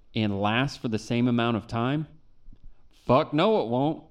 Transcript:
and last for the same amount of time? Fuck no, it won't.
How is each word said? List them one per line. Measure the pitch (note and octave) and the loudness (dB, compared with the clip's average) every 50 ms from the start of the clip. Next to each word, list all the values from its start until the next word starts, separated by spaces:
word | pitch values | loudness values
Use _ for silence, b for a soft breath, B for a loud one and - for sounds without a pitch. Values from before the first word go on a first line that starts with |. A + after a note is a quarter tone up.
| - - - | -20 -8 -4
and | A#2 G#2+ G#2 G2+ G2 | -2 -2 0 0 0
last | G2+ G#2 A2 A#2+ C#3 C#3 - - | 0 0 2 0 0 -2 -4 -6
for | - B2 | -6 -4
the | G#2+ G#2 | -4 -4
same | - - B2 A#2+ A#2+ B2 | -4 -2 0 0 2 2
amount | A#2+ A#2 A#2 A#2 A#2 G#2+ | 2 2 2 0 0 -2
of | - | -4
time? | - A#2 A#2 A#2 B2+ C#3+ D3+ D#3 - - - - - - - - - - - - - - - - - - - - | -4 -4 -4 -2 -2 -2 -4 -6 -8 -12 -20 -20 -20 -20 -20 -20 -20 -18 -18 -18 -18 -18 -18 -20 -20 -20 -8 0
Fuck | - A#2+ C3+ D3 - D3+ | 4 4 4 4 2 2
no, | D3+ F3 A3 A3 G3 | 2 2 4 2 2
it | B2+ A2 | 2 0
won't. | A#2 B2+ C#3 D#3 D#3 - - - | 0 0 0 0 -2 -4 -8 -18